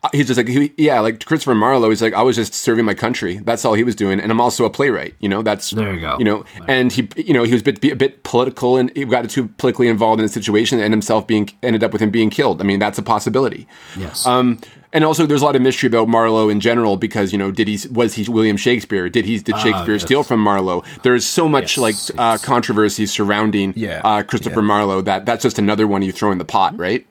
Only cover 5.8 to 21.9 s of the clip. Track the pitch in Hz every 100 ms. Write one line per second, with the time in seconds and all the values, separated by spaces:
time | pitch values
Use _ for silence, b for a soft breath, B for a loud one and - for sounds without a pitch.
5.8 | 104 90 80 - 110 104 - B - 131
6.8 | 123 117 107 - 160 135 117 120 139 -
7.8 | 143 135 135 - - 120 131 123 123 131
8.8 | 127 - 135 120 117 143 113 - 127 -
9.8 | 120 110 113 110 110 117 98 104 117 123
10.8 | 104 110 104 110 - 107 101 - 123 110
11.8 | 110 107 110 113 110 - 135 80 98 98
12.8 | 107 - 110 107 113 123 135 - - B
13.8 | B 95 87 - 123 123 123 113 B B
14.8 | B 160 156 156 151 147 147 139 127 127
15.8 | 127 117 113 113 113 110 107 104 110 117
16.8 | 113 98 107 110 98 101 98 98 107 101
17.8 | - 120 117 110 104 113 110 101 127 123
18.8 | - 98 90 117 98 113 - 104 120 95
19.8 | 87 104 87 135 143 113 104 98 95 90
20.8 | B B 127 123 - - 160 143 131 -
21.8 | 117